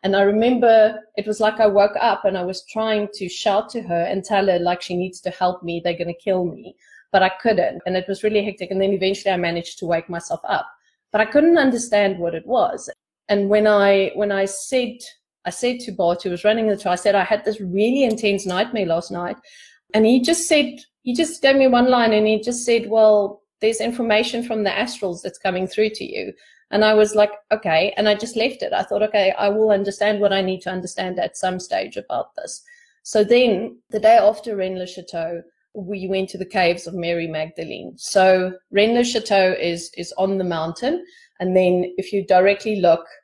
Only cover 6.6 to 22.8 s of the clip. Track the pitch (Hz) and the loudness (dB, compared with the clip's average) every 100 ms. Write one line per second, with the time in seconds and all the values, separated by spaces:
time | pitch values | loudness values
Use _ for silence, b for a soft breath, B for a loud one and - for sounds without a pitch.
6.6 | 180 - b b b 196 185 - 226 175 | -18 -20 b b b 2 2 0 0 0
7.6 | 165 165 180 185 185 196 214 214 208 196 | 0 -4 -4 -4 -4 -4 -2 0 -2 -8
8.6 | 175 190 196 202 190 196 196 180 175 170 | -8 -2 0 0 -2 -2 -2 -2 -2 -4
9.6 | 170 - 170 170 - 175 - 170 - 202 | -8 -10 -4 -4 -4 -10 -8 -8 -4 -6
10.6 | - - _ _ _ 208 214 285 320 339 | -6 -16 _ _ _ -4 2 4 4 4
11.6 | 269 240 - 208 196 190 170 165 165 247 | 4 0 0 0 0 0 -6 -6 -2 0
12.6 | 185 - - - _ _ - 202 196 208 | 0 -4 -12 -18 _ _ -4 -2 2 2
13.6 | 214 208 202 196 196 - 208 196 196 - | 4 4 4 4 2 -2 -2 -2 -2 -4
14.6 | - 262 247 220 - - _ _ - - | -4 -2 -2 -8 -20 -20 _ _ -12 -4
15.6 | 247 240 240 180 175 175 196 175 208 226 | -4 -4 -8 -2 0 0 -4 -2 0 0
16.6 | 220 202 190 180 202 202 180 208 - 214 | 0 -2 -2 -2 2 2 2 -2 -2 -6
17.6 | 185 190 220 262 254 214 214 196 190 180 | -4 0 2 2 2 2 0 0 -2 -2
18.6 | 233 226 180 165 175 185 175 - B B | -2 -2 -2 -2 -4 -8 -8 -10 B B
19.6 | B B _ 214 220 254 247 330 - 302 | B B _ 2 4 4 2 0 2 2
20.6 | 247 - - _ 254 247 320 - 269 277 | 0 -6 -20 _ -6 -2 -2 0 2 4
21.6 | 262 240 247 247 226 214 214 214 220 240 | 6 6 4 4 4 4 4 0 -2 -6
22.6 | - 233 | 0 0